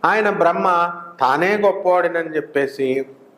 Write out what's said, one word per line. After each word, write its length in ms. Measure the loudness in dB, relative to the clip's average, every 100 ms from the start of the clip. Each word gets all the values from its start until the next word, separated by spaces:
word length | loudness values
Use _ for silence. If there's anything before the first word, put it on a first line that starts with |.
ఆయన 260 | 0 2 0
బ్రహ్మ 640 | 2 2 2 2 2 0 -4 -16 -2
తానే 360 | 0 2 0 2
గొప్పవాడినని 800 | 0 0 0 2 2 -2 -4 -6
చెప్పేసి 680 | -4 -2 -2 -2 -2 -2 -4 -12 -20